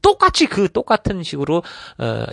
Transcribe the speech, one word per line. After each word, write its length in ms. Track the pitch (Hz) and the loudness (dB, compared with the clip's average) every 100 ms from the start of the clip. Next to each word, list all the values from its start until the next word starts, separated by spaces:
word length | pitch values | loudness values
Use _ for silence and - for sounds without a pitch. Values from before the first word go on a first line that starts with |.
똑같이 440 | 403 403 381 - 311 | 2 4 2 2 0
그 220 | - 196 | 2 0
똑같은 540 | 226 - 220 - 190 | 0 0 0 0 -4
식으로, 400 | 160 143 143 165 - - - - | -6 -6 -2 -2 -2 -12 -18 -6
어, 260 | 117 110 113 | -4 -4 -4